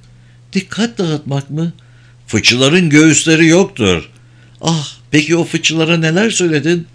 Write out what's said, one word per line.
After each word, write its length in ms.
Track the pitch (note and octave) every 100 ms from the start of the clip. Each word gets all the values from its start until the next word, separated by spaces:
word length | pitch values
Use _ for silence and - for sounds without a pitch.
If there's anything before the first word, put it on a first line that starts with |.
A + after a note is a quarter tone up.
| - - _ _ _
Dikkat 460 | G3 - - A#3 A3+
dağıtmak 520 | E3+ D3+ C#3+ C#3 C#3
mı? 220 | D3 E3+ - _ _ _ _ -
Fıçıların 640 | G#2+ - B2 C3+ F3+ E3+
göğüsleri 560 | D3 D#3+ D3 D#3+ D#3+ E3
yoktur. 640 | E3+ G3 - G2+ E2+ - - _ _ - -
Ah, 280 | D#3+ E3 C#3 - _
peki 260 | D3+ D3+ E3+
o 80 |
fıçılara 520 | D3+ E3 - D#3+ D#3+ E3+
neler 340 | D#3+ E3+ A3+
söyledin? 560 | - F3 D3+ D3 F3 E3